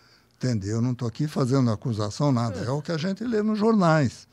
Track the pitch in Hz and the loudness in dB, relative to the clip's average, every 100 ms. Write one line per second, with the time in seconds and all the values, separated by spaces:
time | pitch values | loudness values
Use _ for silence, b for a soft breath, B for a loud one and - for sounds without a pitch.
0 | b b b - 127 110 98 113 123 120 | b b b -6 -2 -2 -2 -2 -2 -2
1 | 117 - 151 - 123 139 120 104 131 107 | -4 -4 -4 0 2 4 2 0 -2 -4
2 | 107 - 147 120 120 95 120 147 156 160 | -4 0 0 2 0 -4 -4 -4 -4 -4
3 | 185 196 240 214 214 214 220 220 170 156 | -4 -4 -2 -2 0 2 2 4 4 4
4 | 127 - - | 2 -2 -20